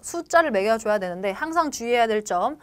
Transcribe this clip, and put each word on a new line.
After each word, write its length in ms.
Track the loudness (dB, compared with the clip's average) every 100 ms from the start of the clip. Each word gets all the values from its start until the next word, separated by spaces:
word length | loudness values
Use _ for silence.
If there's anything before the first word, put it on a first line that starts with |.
숫자를 480 | -12 -10 2 4 4
매겨줘야 480 | 2 2 0 0 -2
되는데 320 | -2 -4 -4
항상 400 | -4 -2 0 -2
주의해야 360 | -2 0 2 2
될 160 | 0
점, 360 | 0 -2 -2 -4